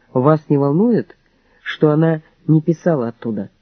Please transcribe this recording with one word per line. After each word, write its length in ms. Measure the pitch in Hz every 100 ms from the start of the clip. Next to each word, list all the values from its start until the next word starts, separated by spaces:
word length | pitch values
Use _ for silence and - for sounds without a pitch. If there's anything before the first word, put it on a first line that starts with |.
| _
Вас 280 | 131 135 156 -
не 80 | 143
волнует, 600 | 143 156 233 202 104 - _ _ _ _
что 280 | - - 151
она 320 | 151 165 160 - _ -
не 160 | 156
писала 460 | 160 156 185 151 117
оттуда?» 420 | - 117 104 98 _